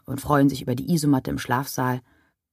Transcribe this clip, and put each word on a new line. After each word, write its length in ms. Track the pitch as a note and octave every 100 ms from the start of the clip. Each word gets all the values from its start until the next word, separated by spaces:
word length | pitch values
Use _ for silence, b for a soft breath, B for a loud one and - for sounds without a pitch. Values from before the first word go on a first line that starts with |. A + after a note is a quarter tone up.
und 160 | - B2
freuen 280 | - D3 C#3+
sich 140 | C3+
über 120 | -
die 180 | B2 C3+
Isomatte 380 | E3+ D3 C3+ C3+
im 80 | C#3+
Schlafsaal. 640 | - B2 C#3 - B2+ B2+ - _ _ _ _